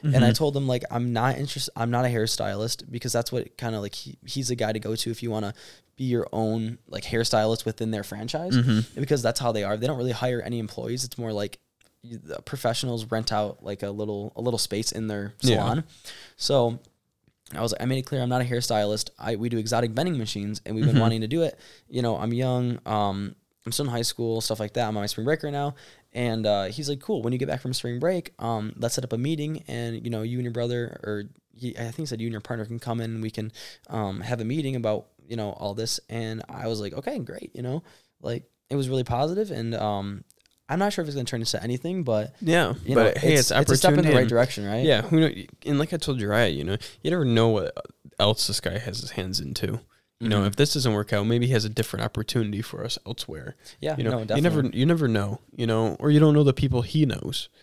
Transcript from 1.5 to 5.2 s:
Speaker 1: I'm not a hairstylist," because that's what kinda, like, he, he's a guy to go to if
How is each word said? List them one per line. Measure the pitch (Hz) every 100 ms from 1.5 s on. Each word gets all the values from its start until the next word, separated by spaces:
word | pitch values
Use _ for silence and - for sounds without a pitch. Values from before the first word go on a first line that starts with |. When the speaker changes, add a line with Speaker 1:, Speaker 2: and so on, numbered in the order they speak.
| - 127 -
Speaker 1:
I'm | 117
not | 123 127
a |
hairstylist," | 120 110 - 98 98 113 - -
because | 120 123
that's | 117 -
what | 127 - -
kinda, | 120 110
like, | 101
he, | - - 131 -
he's | 135 123
a | 123
guy | 110
to | 110
go | 104 113
to | -
if | 113